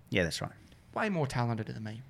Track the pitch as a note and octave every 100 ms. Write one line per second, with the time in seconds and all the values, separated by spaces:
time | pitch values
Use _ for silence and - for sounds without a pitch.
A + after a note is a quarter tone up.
0 | - G2+ E2+ - - - - - - -
1 | A3 F3 C3 B2+ A#2+ A2 G#2+ - G#2+ A2+